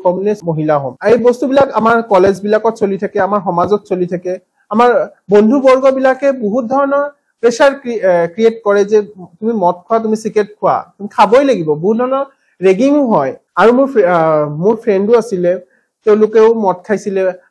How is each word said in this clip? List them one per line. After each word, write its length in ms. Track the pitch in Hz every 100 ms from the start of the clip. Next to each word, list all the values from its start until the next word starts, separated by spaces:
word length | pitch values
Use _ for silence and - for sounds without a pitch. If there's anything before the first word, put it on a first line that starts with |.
| 185
হ'ম 140 | 180
নে 140 | 202 208
মহিলা 340 | 170 156 151 151
হ'ম।" 160 | 135 120 202
এই 100 | 233
বস্তুবিলাক 500 | 240 240 277 269 269
আমাৰ 320 | 220 220 233
কলেজবিলাকত 720 | 233 196 190 190 208 214 226
চলি 240 | 220 202 196
থাকে, 220 | 208 202
আমাৰ 200 | 190 208
সমাজত 360 | 185 175 180 208
চলি 220 | 208 185 180
থাকে। 320 | 180 180 180 _ _ -
আমাৰ 200 | 214 240 208 - - -
বন্ধুবৰ্গবিলাকে 1000 | 208 214 277 262 262 262 262 262 254 277
বহুত 320 | 262 208 233
ধৰণৰ 400 | 220 269 285 277 285 - _ _
প্ৰেছাৰ 280 | 233 233 285
ক্ৰি-, 260 | 269 247 226
এ, 260 | 185 175 170
create 300 | 170 226 226
কৰে 200 | 208 202
যে, 180 | 196 214 208 190 175
"তুমি 260 | - 220
মদ 220 | 226 175
খোৱা, 240 | 180 - 226
তুমি 180 | 220 220
চিগাৰেট 320 | 214 214 208 -
খোৱা, 160 | 180 127 - -
তুমি 100 | 202
খাবই 360 | - 202 240
লাগিব।" 240 | 285 208 156
বহুত 220 | 147 180 226
ধৰণৰ 280 | 254 269 269 _ _ -
ৰেগিঙো 400 | 185 190 269 294 254
হয়। 300 | 185 135 - _ -
আৰু 160 | 208
মোৰ 140 | 247 269
ফ্ৰে-, 200 | 269 175
আহ, 440 | 175 160 156 147
মোৰ 240 | 151 190 226
ফ্ৰেণ্ডো 360 | 226 190 202 233
আছিলে, 420 | 226 185 175 185 - _ _ _
তেওঁলোকেও 500 | 220 214 214 220 220
মদ 220 | 226 196 180
খাইছিলে। 480 | - 196 208 190 185 180 _